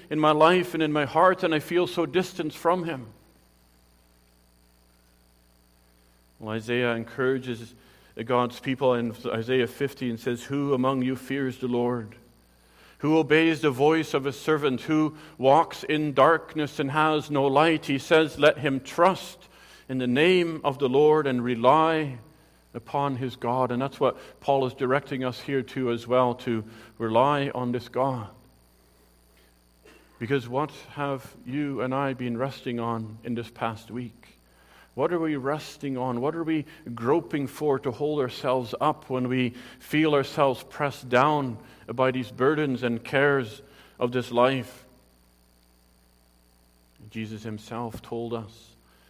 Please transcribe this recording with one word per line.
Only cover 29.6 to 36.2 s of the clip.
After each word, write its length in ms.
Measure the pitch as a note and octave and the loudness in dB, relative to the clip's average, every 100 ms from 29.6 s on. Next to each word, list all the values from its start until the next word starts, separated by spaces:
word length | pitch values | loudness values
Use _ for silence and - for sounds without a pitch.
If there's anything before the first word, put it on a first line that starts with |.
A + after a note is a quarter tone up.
| _ _ - - _ - | _ _ -20 -20 _ -10
Because 300 | A#2+ C#3 A#2 | -2 -2 -2
what 220 | C3 D3+ - - | -4 -4 -8 -16
have 420 | C#3+ C#3+ C3 - - - | -8 -6 -6 -10 -18 -8
you 340 | C#3+ D3 C3+ | -6 -4 -4
and 140 | B2+ | -2
I 180 | C3+ C#3 | -2 -2
been 240 | B2+ B2 A#2 | -4 -6 -4
resting 420 | C3+ - C3 A#2+ | -6 -6 -8 -4
on 400 | A#2 A2+ A2 A2 | -4 -4 -8 -12
in 100 | B2 | -8
this 140 | A#2+ A2+ | -8 -8
past 420 | - A#2 G#2+ - | -6 -6 -6 -12
week? 460 | A#2+ A#2+ - - _ _ _ _ - - | -12 -12 -16 -20 _ _ _ _ -20 -14
What 180 | A#2+ E3+ | -4 -2
are 60 | E3+ | 0
we 180 | D#3+ C#3+ | -2 -2
resting 600 | B2 D3+ - - C#3+ C3 | -4 -4 -6 -10 -8 -4
on? 240 | B2+ A#2+ | -4 -2